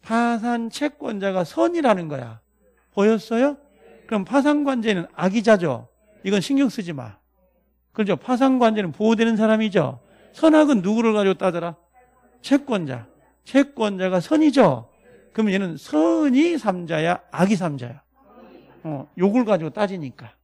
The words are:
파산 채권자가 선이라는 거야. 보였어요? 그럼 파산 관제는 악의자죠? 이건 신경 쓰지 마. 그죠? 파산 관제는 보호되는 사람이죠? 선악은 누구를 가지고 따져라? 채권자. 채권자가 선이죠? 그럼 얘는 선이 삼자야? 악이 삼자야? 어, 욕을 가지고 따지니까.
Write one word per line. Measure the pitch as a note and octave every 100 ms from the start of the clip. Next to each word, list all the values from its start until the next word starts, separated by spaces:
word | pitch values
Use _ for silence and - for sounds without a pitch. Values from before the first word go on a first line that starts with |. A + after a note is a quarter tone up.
파산 | - A3+ A#3+ A#3 A#3 A#3+ A3+
채권자가 | - D4 _ - G#3 G3 F#3
선이라는 | E3+ - E4+ E4+ C#4 F#3+ D#3+
거야. | C#3 A#2+ A2+ _ _ _ _ _
보였어요? | - G#3 A3+ - A#3 C#4 C#4 _ _ - - -
그럼 | G#3+
파산 | F3+ C4+ C#4 D4
관제는 | C#4 B3+ A3+ F#3+ E3+
악의자죠? | - F#3 A3 G#3+ G#3 E3+ A#2 - _ _ _
이건 | F#3+ G3+
신경 | - C#4 C4+
쓰지 | - F3
마. | C#3+ A#2 G2 _ _ _ _ _ _ _
그죠? | - G3+ F3
파산 | - B3 C4+ C4
관제는 | A#3 G#3+ F#3
보호되는 | - G#3+ A3 A3+ A3
사람이죠? | G#3+ A3 A3 F3+ C3 B2+ _ _ _
선악은 | - D#4+ D#4 D4+ A#3+
누구를 | F3+ A3+ A3+
가지고 | G#3+ G3
따져라? | F#3 F#3+ E3+ E3+ D#3+ _ _ _ _ _ _
채권자. | - C#4 C#4+ G#3+ D3+ B2+ A2+ _ _ _
채권자가 | - C4 C#4+ - G#3+ F#3+ F#3 F3+
선이죠? | E3 D#4 D#4 C4+ F#3+ B2 A#2 _ _ - _
그럼 | - G#3+
얘는 | F#3+ F#3+ D#3
선이 | - D4+ E4 E4 D4 B3+ E4+ D#4+
삼자야? | G#3+ F3+ E3+ D#3+ E3 F3+ _
악이 | C3+ F#3+ G#3
삼자야? | F3 C#3+ A#2+ D3 _ _ _ - - - _ -
어, | D#3+ C#3+ D3+ -
욕을 | F#3+ A#3
가지고 | A3 F#3+ D#3
따지니까. | G#3 G3+ F#3+ C#3 - A#2 _